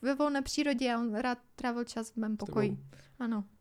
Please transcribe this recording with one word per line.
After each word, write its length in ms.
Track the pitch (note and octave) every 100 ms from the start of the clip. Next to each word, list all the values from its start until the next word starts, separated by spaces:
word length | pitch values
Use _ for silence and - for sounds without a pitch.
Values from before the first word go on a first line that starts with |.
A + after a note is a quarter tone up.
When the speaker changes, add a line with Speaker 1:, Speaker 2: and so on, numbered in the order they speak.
Speaker 1:
ve 140 | A#3+ C#4
volné 260 | D4 C#4
přírodě 520 | C4+ - D4 B3 B3+
a 60 | A#3
on 160 | A#3 G#3
rád 220 | B3+ B3 - -
trávil 280 | B3 A#3+
čas 280 | A#3 - A3+
v 60 | -
mém 160 | A3
Speaker 2:
S 40 | G#3+
tebou. 80 | G3+
Speaker 1:
pokoji. 320 | A3+ G#3 G3+ - - - -
Ano. 240 | A#3 A3+ G3 -